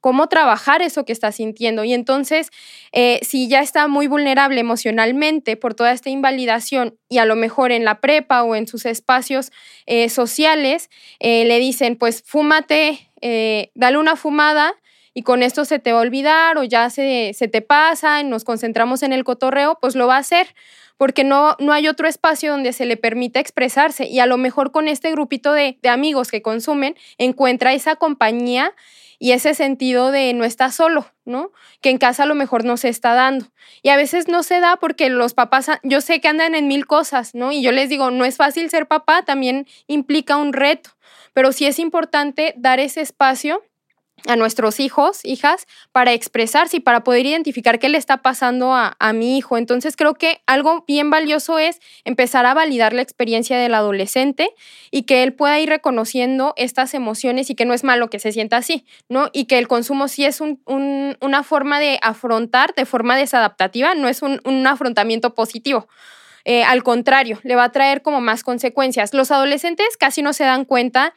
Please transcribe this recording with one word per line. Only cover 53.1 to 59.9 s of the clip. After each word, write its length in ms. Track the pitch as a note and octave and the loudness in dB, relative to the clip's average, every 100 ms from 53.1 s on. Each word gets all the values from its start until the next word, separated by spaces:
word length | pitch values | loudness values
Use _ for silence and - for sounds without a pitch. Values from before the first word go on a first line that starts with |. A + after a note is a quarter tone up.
| - A#3 A3+ A3+ B3 | -4 -2 -2 -2 -2
del 160 | A#3+ | 0
adolescente 760 | A3+ G#3+ G3 F#3+ B3+ C#4 C4 F4 _ - - - | 0 0 -2 -2 -2 -2 -2 -4 _ -20 -20 -8
y 120 | C#4 | -6
que 200 | A#3 B3+ | 0 2
él 80 | B3+ | 2
pueda 260 | C4 C#4+ D4 | 0 0 0
ir 80 | D#4 | 0
reconociendo 840 | D#4 D#4 B3 A3 B3+ B3 C4 C4+ - | 0 0 -2 -2 -2 -2 0 -2 -2
estas 360 | B3 - C4 C#4+ | -6 -2 -4 -4
emociones 540 | A#3+ A3 C4 B3+ C4+ | -6 -4 -4 -4 -4
y 60 | A#3+ | -4
que 80 | |
no 100 | A#3+ | -2
es 120 | A#3+ C4+ | -2 0
malo 240 | A#3+ A3+ | 0 0
que 100 | G#3+ | -4
se 140 | A3 | -6
sienta 240 | G#3 G#3+ A#3 | -6 -2 -2
así, 280 | A#3 E4 _ _ _ | -2 -6 _ _ _
¿no? 220 | B3+ C#4+ | -2 -2
Y 140 | C4+ B3 | -2 0
que 120 | B3+ | 0
el 120 | A#3+ | 2
consumo 400 | A#3+ A#3 | -2 -2